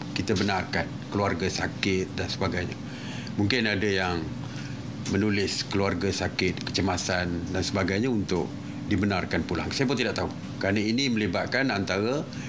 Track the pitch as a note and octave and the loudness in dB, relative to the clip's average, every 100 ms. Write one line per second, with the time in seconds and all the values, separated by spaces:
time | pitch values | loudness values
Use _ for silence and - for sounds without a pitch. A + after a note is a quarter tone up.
0 | - - G2 G2 G2+ F#2 - F2+ - - | -4 -4 0 2 2 0 0 -2 -2 -6
1 | - G2+ G2 F2 F#2 E2+ F2 - G2 F#2 | -4 0 2 2 0 0 -4 0 0 0
2 | F2+ F#2+ F2 - F#2+ F2+ F2 - - - | 0 -4 -4 -2 -2 0 -4 -6 -10 -8
3 | - - - - G2+ B2 A2 G2+ G#2 F#2+ | -8 -8 -6 0 2 4 2 2 2 4
4 | F#2 E2+ D2+ - - - - - - - | 2 0 -2 -6 -8 -8 -8 -8 -8 -6
5 | - G2 G#2+ G2+ F#2+ - - G2+ G2 F2 | 0 2 4 2 0 -2 -2 2 2 2
6 | G2 - F2+ - F#2 - - G2 F#2 F2 | 0 0 -2 2 0 0 -2 0 2 0
7 | - F2+ F2 E2+ F2 F#2 F2+ G2 F2+ F#2+ | 0 0 0 -2 -2 -2 0 2 2 2
8 | C3 A2 F2+ F2+ C2 - - - - F#2+ | 2 2 2 0 0 -6 -8 -8 0 2
9 | G2+ F#2 - - - - - - C3 B2+ | 4 2 0 -2 0 -2 -2 0 0 2
10 | A2 F#2 F2+ - - - G2 G#2 G#2 A#2+ | 0 0 -2 -4 -8 -2 2 2 2 2
11 | C#3 A2 G2+ F#2+ F2+ B2 C3+ G2+ F#2 F#2+ | 2 2 2 2 0 2 2 2 2 2
12 | A2 C#3+ E3+ - | 2 0 -4 -8